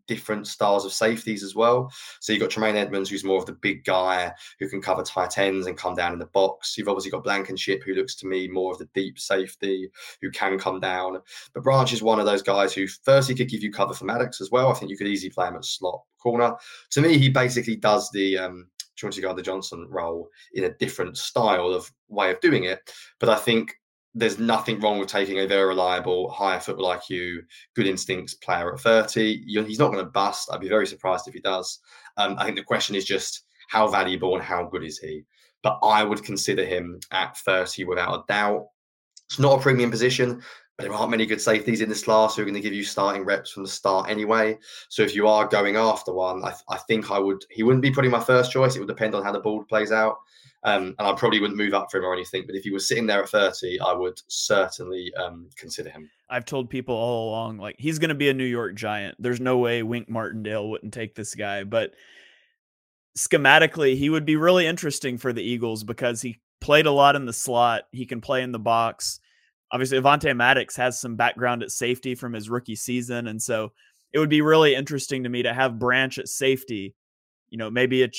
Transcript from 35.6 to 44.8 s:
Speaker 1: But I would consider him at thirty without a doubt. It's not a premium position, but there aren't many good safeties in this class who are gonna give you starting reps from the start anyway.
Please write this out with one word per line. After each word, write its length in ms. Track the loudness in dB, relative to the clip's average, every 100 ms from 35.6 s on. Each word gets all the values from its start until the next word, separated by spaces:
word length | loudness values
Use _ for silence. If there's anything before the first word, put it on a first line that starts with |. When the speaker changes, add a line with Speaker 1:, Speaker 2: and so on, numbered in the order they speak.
Speaker 1:
But 160 | -2 2
I 200 | 4 4
would 220 | 2 -2
consider 400 | -4 -6 -2 0
him 340 | 0 -2 -6 -12 -6
at 260 | -4 -4 -6
thirty 480 | -2 0 0 -6
without 300 | -4 -2 -2
a 100 | -4 -2
doubt. 420 | 0 0 0 -4 _ _ _ _ -20 -10
It's 120 | 2
not 200 | 6 6
a 40 |
premium 280 | 6 4 2
position, 500 | 2 2 2 0 -2 -12 -20 _ -12
but 60 |
there 100 | -6
aren't 160 | -2 -2
many 160 | 0 0
good 160 | 0
safeties 400 | 2 2 2 0
in 80 | 0
this 140 | -2
class 320 | 4 6 6 2
who 60 |
are 40 | -4
gonna 140 | -2
give 120 | -4
you 120 | -4
starting 380 | -6 0 0 0
reps 280 | -2 -2 -2
from 140 | -12
the 40 | -10
start 400 | -4 0 0 0
anyway. 480 | -4 0 2 2 -2 -10 -20